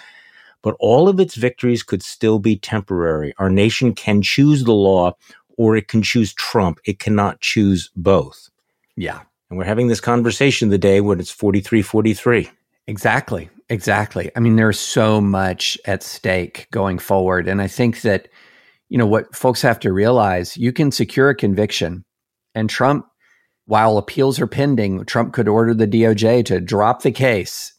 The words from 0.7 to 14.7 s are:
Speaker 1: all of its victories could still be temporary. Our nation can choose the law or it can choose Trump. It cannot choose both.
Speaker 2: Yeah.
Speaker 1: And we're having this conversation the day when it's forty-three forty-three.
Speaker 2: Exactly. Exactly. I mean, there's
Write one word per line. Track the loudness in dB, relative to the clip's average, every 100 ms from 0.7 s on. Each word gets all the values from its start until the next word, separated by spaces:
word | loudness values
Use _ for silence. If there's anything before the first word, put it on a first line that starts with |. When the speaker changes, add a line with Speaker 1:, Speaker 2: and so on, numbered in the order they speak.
| -2
Speaker 1:
all | 2 4 4
of | 2
its | 0
victories | -2 -4 -2 -2 -2
could | -4 -8
still | -8 -4 0 2
be | 2 -2
temporary. | -2 -6 -4 -2 -2 -2 -4 -4
Our | 0
nation | 2 2 2 -2
can | -2 0 0
choose | 0 2 4 4
the | 2
law | 2 4 2 2 -2 _ -20 _ -2
or | 2 2
it | 0
can | -2
choose | 0 0 -2
Trump. | -4 -4 0 0 -2 -6
It | -6
cannot | -2 0 0 -2
choose | -4 0 2 2 -2
both. | -4 0 2 0 -10 -20 _ _ _ _ -12
Speaker 2:
Yeah. | -10 -10 -18 _ -14
Speaker 1:
And | -8
we're |
having | -4 0 0
this | 0
conversation | 0 0 0 0 0 2 0
the | 2
day | 4 2
when | 2 -2
it's | -4
forty-three | -4 -2 -2 0 0
forty-three. | 0 0 0 0 0 0 0 _ _ _ -14
Speaker 2:
Exactly. | -4 0 0 -2 -8 -10 _ -8
Exactly. | -6 0 0 -2 -6 -6 0
I |
mean, | 2 4
there's | 2